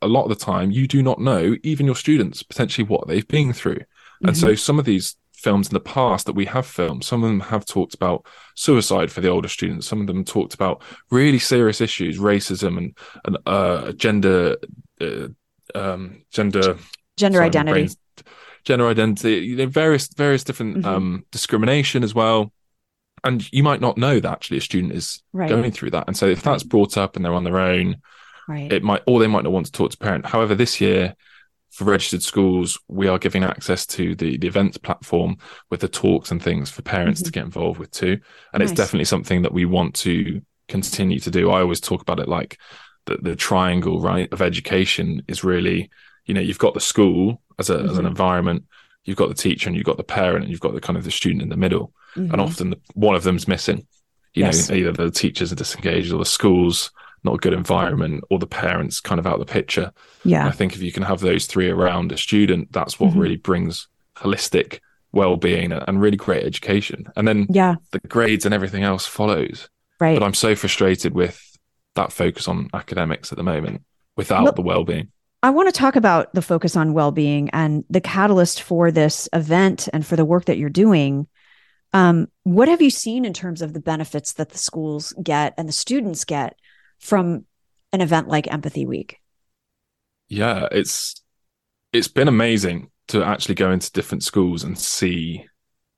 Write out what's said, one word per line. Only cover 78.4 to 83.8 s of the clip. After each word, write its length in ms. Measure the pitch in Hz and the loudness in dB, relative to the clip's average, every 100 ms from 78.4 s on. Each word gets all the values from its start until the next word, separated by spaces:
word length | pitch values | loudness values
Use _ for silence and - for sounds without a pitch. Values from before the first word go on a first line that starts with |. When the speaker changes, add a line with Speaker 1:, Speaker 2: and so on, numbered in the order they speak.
| 175 - | 4 0
Speaker 2:
for 280 | - 170 170 | -2 2 4
this 380 | 160 151 - - | 4 2 2 -4
event 560 | 165 156 175 190 170 - | -2 2 4 4 2 -4
and 120 | 156 147 | -4 -2
for 100 | 165 | 2
the 80 | |
work 220 | 156 175 180 | 4 2 2
that 120 | - | -2
you're 120 | 147 | 0
doing. 560 | 160 214 170 139 139 151 _ _ _ _ _ _ | 4 6 6 4 0 -4 _ _ _ _ _ _
Um, 360 | 190 180 170 - _ | 4 6 4 0 _
what 260 | 185 180 269 | 0 4 4
have 140 | 339 | 6
you 80 | 285 | 4
seen 340 | - 220 240 | 2 -4 -4
in 80 | 247 | -4
terms 300 | 165 180 165 | -4 -8 -8
of 100 | 156 | -8
the 80 | 156 | -8